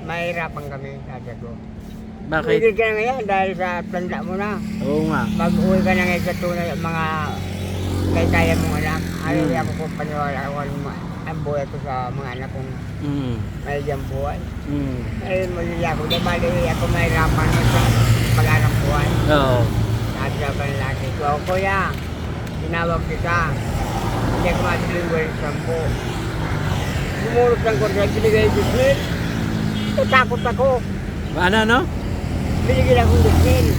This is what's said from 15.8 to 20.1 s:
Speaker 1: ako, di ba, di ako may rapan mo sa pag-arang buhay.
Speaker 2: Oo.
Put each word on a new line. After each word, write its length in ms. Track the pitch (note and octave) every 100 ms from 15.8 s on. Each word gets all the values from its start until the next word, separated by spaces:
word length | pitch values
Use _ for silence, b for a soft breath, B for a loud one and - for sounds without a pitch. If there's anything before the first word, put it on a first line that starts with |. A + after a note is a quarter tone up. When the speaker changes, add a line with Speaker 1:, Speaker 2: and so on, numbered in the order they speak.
| F3
Speaker 1:
ako, 120 | D#3 D#3
di 140 | E3+
ba, 160 | F3 F3
di 320 | E3+ F3 E3+
ako 160 | D#3+ E3+
may 160 | E3+ E3+
rapan 400 | D#3+ D#3+ D#3+ D#3+
mo 120 | E3+ -
sa 160 | - - - - - - D#3+
pag-arang 380 | D#3 D#3 - - -
buhay. 220 | D3 C#3 - D3+
Speaker 2:
Oo. 260 | D3+ C3+ B2 A#2 - - - -